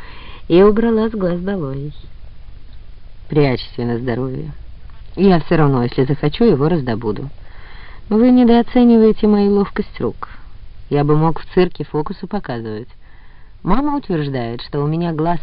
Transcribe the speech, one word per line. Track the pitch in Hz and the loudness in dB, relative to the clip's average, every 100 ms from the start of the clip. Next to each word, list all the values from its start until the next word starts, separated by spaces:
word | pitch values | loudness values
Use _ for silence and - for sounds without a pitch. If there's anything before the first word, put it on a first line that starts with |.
| - - - - - | -14 -14 -16 -14 2
и | 170 | 6
убрала | 202 208 226 220 220 | 6 6 2 2 0
с | |
глаз | 220 185 175 | -2 -2 -2
долой. | 180 196 139 135 147 - - - - - - - - - - - - - - | -4 -4 -6 -6 -8 -12 -16 -16 -16 -16 -16 -16 -14 -14 -14 -16 -16 -16 -2
Прячьте | 147 143 120 - - | 2 2 0 -6 -6
на | 120 120 | -4 -4
здоровье. | 127 113 131 131 151 143 - - - - - | -2 -4 -4 -6 -8 -10 -14 -14 -14 -14 -12
Я | - 196 175 | 2 4 4
все | - 165 | 4 4
равно, | 147 131 | 4 4
если | 120 - | 0 0
захочу, | 131 147 147 - | 0 2 0 2
его | 233 143 151 | 4 4 2
раздобуду. | 147 127 110 110 104 135 - - - - - - - - | 0 0 -2 -2 -4 -8 -12 -16 -16 -16 -16 -16 -16 -2
Вы | 214 247 | 4 6
недооцениваете | 247 240 233 233 254 240 233 220 208 214 | 6 6 6 4 4 6 8 6 6 4
мою | 208 202 | 4 4
ловкость | 202 196 - - - | 2 0 -4 -8 -4
рук. | 120 - - - - - - - - | -6 -6 -12 -12 -14 -14 -14 -14 -2
Я | 143 | 0
бы | 147 151 | 4 4
мог | 165 - | 2 0
в | - | 0
цирке | - 180 - | 2 2 0
фокусы | 151 151 151 190 185 | -6 -4 -4 -8 -8
показывать. | 202 - 120 113 107 127 - - - - - - - | -8 -6 -8 -6 -8 -12 -16 -20 -20 -20 -20 -20 -10
Мама | 170 220 294 285 | 0 2 2 -2
утверждает, | - 165 147 131 117 117 | -2 -2 -2 -4 -4 -8
что | - 147 | -6 -4
у | 147 | -2
меня | 160 170 | -2 -2
глаз | 160 165 170 | -2 0 -2